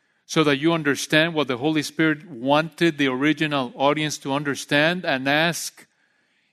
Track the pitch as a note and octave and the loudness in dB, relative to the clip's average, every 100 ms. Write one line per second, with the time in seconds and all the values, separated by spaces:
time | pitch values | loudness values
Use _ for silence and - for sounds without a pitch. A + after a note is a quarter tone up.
0 | _ _ - - D3+ C#3 D#3 E3+ D3 C#3 | _ _ -4 0 2 2 2 0 0 -2
1 | - D#3 D#3+ D#3+ C3 B2 C#3+ D#3 C3+ - | 0 2 2 0 -2 -2 -2 -2 -2 0
2 | D#3+ D3+ D#3 B2+ B2+ D3 D#3+ - E3+ D3 | 0 0 -6 -6 0 2 0 0 0 2
3 | C#3 B2+ D3 D3 D#3 D3 B2 - C3+ D3+ | 0 0 0 0 -2 -2 -4 0 0 2
4 | D#3 - C#3+ C#3 D3 C3 - C#3+ D3+ F3+ | -2 -6 -4 -4 -4 -6 0 2 2 0
5 | E3+ C3+ C3+ D3 E3+ D#3+ - - - _ | -2 -2 0 0 0 -2 -8 -14 -20 _
6 | _ _ _ _ _ | _ _ _ _ _